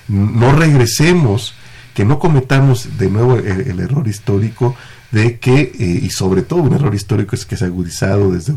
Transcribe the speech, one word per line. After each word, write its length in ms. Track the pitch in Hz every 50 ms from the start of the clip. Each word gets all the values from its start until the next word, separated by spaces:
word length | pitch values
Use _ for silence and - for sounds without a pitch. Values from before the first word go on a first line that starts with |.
| - -
n-, 240 | 104 98 101 104
no 220 | 95 113 117 131 139
regresemos, 1040 | 151 165 156 147 135 120 110 - - 147 170 180 180 156 113 98 107 - - - - - - - - - - -
que 100 | - 101
no 160 | 107 147 147
cometamos 800 | - 135 156 135 127 - 135 135 135 139 127 113 - - 101 101
de 120 | 95 95
nuevo 280 | 95 107 120 127 127 110
el, 240 | - 104 95 92
el 180 | 95 95 92 92
error 260 | 92 - 135 147 151
histórico 680 | 110 101 - - - 101 98 104 110 110 - 123 123 127 - - - - - - -
de 280 | - 107 113 117 117 -
que, 220 | - 127 127 143
eh, 380 | 151 - - - - 87 87 90 -
y 60 | 92
sobre 320 | - - 101 92 95 92
todo 200 | 90 - 160 175
un 120 | 165 127 -
error 200 | - - 107 104
histórico 440 | 101 - - 117 107 104 98 - -
es 80 | -
que 100 | - -
se 80 | 92 92
ha 40 | 90
agudizado 640 | 87 92 87 85 - - - 95 98 101 101 95
desde 220 | 90 87 85 - 151